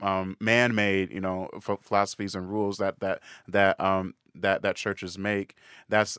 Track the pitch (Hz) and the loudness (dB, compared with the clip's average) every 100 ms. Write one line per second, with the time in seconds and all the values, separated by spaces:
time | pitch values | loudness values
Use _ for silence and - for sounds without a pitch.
0 | 98 95 92 95 110 117 123 110 104 98 | -2 -2 -4 -2 2 4 4 2 2 2
1 | 92 85 95 92 92 - - 101 - 101 | 0 -4 -4 -4 -6 -8 -6 -6 0 0
2 | 101 - 101 95 92 107 101 98 98 - | 0 -2 -6 -6 -4 -2 -2 0 -2 -2
3 | 98 95 - - - 98 98 - 95 95 | -4 -4 -8 -20 -2 4 4 4 2 0
4 | 92 - _ - 98 95 98 - 107 95 | -2 -10 _ -4 0 0 0 -2 -4 -6
5 | 92 92 101 101 95 _ - - - 107 | -8 -6 -4 -2 -4 _ -20 -20 0 2
6 | 104 | 2